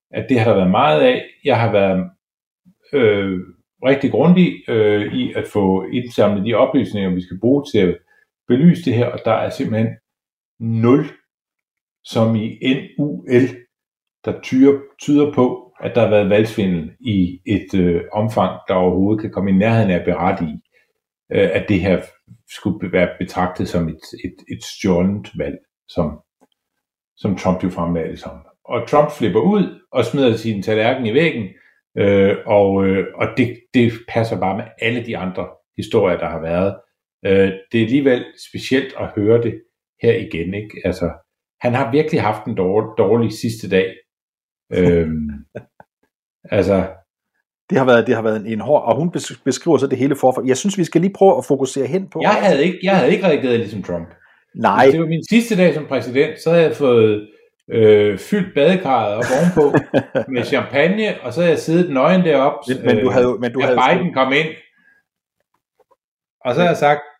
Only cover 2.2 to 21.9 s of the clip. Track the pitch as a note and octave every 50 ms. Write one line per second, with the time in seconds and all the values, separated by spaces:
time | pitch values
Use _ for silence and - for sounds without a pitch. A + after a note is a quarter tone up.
2.2 | _ _ _ _ _ _ _ _ _ _ _ _ _ - - C#3 A#2 G#2+ G#2 -
3.2 | - G2 F#2 F2+ F#2 - - _ _ _ _ - A#2+ C3 C#3 C#3 C#3 A#2+ G#2+ G#2+
4.2 | D3 F3 F3+ F#3 F3 C#3+ - - - - A#2+ A2 G#2+ G#2 G#2 G#2 G#2 - B2+ B2+
5.2 | B2 - - A2 G2+ - - G#2 G2 F#2+ F#2+ F#2+ - - C#3 C3 B2 B2 - -
6.2 | A2 G2+ G2+ G2 F#2+ A#2 A2 G#2 B2+ - - C3+ G#2 - G#2+ G#2 F#2+ F#2 F2+ F2+
7.2 | F2 - F#2 F#2 - B2 C#3 C#3+ C#3+ - - G#2 F#2 F2 E2+ - _ _ _ _
8.2 | _ _ _ _ _ - B2 C3+ D#3+ F3 D3 - - C3 A2 A#2 A#2+ - - -
9.2 | - A#2 A2 - - F#2+ - - C3+ A2 A2 A2 A2+ A2+ - - _ _ _ _
10.2 | _ _ _ _ _ _ _ - A2+ A2+ A2+ A2 A2+ A#2+ C3+ D#3 D3+ - - _
11.2 | _ _ _ _ _ _ _ _ _ _ _ _ _ _ _ _ _ - - A#2+
12.2 | A2+ A2+ A2+ G#2+ G#2+ - - - - C3 C3+ - - - - - C#3+ - - -
13.2 | - - B2 B2 C3+ - - - - _ _ _ _ _ _ _ _ _ _ _
14.2 | - A2 F#2+ - - - C3 C3 C3+ C#3 C#3 C#3 - - _ - - D3 D3 C#3+
15.2 | D3 D3 - B2+ B2+ B2 - - - _ _ - - A#2+ - A#2+ A2 G2 G#2+ G#2
16.2 | G2+ F#2 G#2 G#2+ A2 G#2+ - A2+ G2 F#2 F2+ E2 D2+ D2+ - _ - A#2 G#2 F#2+
17.2 | F2+ F2+ F2+ - - - G#2 F#2 - - - F#2+ F2 F2+ E2+ E2+ - - - G#2+
18.2 | A2 A#2 - A2+ F#2+ F2+ - - - - G2 F#2 F#2 F2+ F2 F#2 G2 G2+ A2 G#2+
19.2 | - G2 - F#2 F#2+ G2+ F#2+ F#2 G#2 A2+ A2+ A2+ G#2+ G2 F2+ E2+ - F2 E2 D#2
20.2 | F2 F#2+ G2 F2+ E2+ D#2 D2 - _ _ _ _ _ _ _ _ _ _ _ _
21.2 | _ - - G#2+ G2 F2+ F#2+ A#2+ - - G2+ F2 F2+ G2